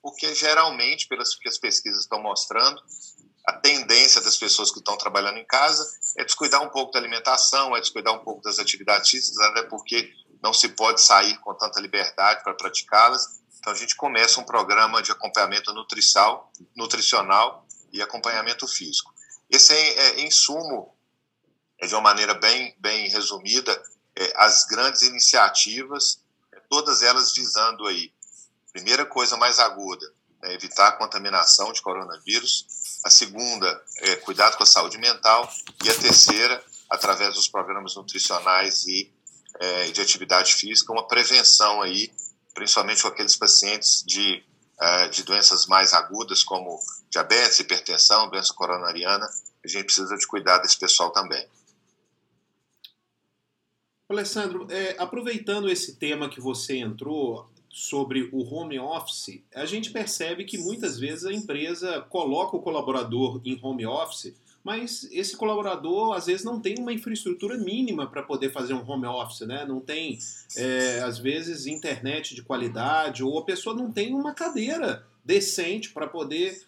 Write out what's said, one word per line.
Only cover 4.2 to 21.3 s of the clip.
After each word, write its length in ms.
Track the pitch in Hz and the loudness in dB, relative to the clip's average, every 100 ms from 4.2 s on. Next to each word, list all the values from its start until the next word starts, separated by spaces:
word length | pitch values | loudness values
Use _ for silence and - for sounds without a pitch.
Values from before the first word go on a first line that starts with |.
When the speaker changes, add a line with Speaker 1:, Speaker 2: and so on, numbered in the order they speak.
Speaker 1:
das 160 | 110 - | 4 0
pessoas 340 | 107 - 101 | 2 2 2
que 80 | - | -2
estão 200 | - 104 | -6 -4
trabalhando 400 | 104 101 101 110 | -2 -2 -2 -6
em 80 | 113 | -2
casa 440 | 131 151 - - - - - | 2 4 2 -4 -8 -8 -6
é 60 | |
descuidar 380 | 127 - 147 143 | -4 -2 2 2
um 60 | 147 | 0
pouco 240 | 135 131 | -4 -2
da 60 | 127 | -4
alimentação, 760 | 117 117 127 131 - 139 135 | -4 -4 0 4 4 2 2
é 60 | 120 | 0
descuidar 320 | 110 113 107 | -2 -2 -2
um 100 | 113 | -2
pouco 200 | - 107 | -6 -10
das 160 | 107 104 | -6 -2
atividades 520 | 101 101 98 101 - | -2 -2 0 2 4
físicas, 280 | 131 - - 107 | 2 -2 2 2
até 160 | 110 | 2
porque 520 | 113 107 - 117 113 _ _ _ | -4 -10 -4 -4 -4 _ _ _
não 100 | 104 | 0
se 160 | - 107 | 2 0
pode 320 | - 110 113 | 2 0 6
sair 380 | - 101 98 - | 8 8 6 -2
com 160 | - | -10
tanta 260 | 101 107 104 | -8 -6 -6
liberdade 640 | 98 101 90 - 98 107 | -4 -4 -4 2 2 2
pra 80 | 101 | -2
praticá-las. 880 | 90 95 - - 104 117 127 - - _ - | -6 -4 -6 2 6 6 4 -4 -8 _ -10
Então, 140 | 110 | -6
a 40 | 104 | -6
gente 200 | 120 - | -4 -4
começa 420 | 143 117 113 - | -2 2 4 2
um 60 | |
programa 580 | - 117 98 104 110 113 | 2 -2 2 4 4 2
de 80 | 104 | -2
acompanhamento 600 | 104 104 110 98 104 - | -4 -2 0 0 -2 -6
nutricional, 800 | 104 107 110 - 101 104 120 - - _ - | -12 -12 0 4 6 4 2 -10 -20 _ -10
nutricional 880 | 113 107 - 117 95 101 120 - _ - _ | -6 -2 2 2 4 4 4 0 _ -20 _
e 80 | 98 | -8
acompanhamento 680 | 104 117 113 113 113 123 127 | -8 -6 -4 -4 -4 -6 -6
físico. 440 | - 101 95 - _ _ - _ | -6 -4 -6 -6 _ _ -20 _
Esse 220 | - - | 6 6
é, 260 | 156 156 143 | 6 2 2
é, 220 | 135 131 | 2 0
em 100 | 151 | 2
sumo, 640 | - - 151 160 123 - _ _ _ _ | 2 2 0 -6 -8 -10 _ _ _ _